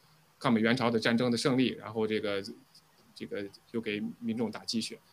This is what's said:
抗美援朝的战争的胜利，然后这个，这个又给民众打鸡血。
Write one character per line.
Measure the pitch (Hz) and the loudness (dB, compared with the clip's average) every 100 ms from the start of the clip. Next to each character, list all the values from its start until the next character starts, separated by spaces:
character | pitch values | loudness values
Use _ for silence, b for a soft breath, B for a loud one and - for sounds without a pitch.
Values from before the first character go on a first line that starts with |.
| b b _ _ | b b _ _
抗 | 135 | 2
美 | 113 | 4
援 | 113 123 | 4 4
朝 | 117 | 4
的 | 117 | 2
战 | 120 117 | 2 2
争 | 123 | 2
的 | 117 | 2
胜 | 151 127 | 2 2
利， | 120 - | 2 -2
然 | 104 | -6
后 | 110 107 | -4 -2
这 | 107 | 0
个， | 104 101 101 - - - _ _ _ | -2 -4 -6 -14 -20 -20 _ _ _
这 | - | -16
个 | 110 104 101 - _ | -10 -8 -8 -14 _
又 | 117 | -6
给 | 107 104 113 - | -4 -4 -4 -6
民 | 113 113 | -4 -2
众 | 110 | -4
打 | 107 - | -4 -4
鸡 | 113 | -4
血。 | - - b | -4 -10 b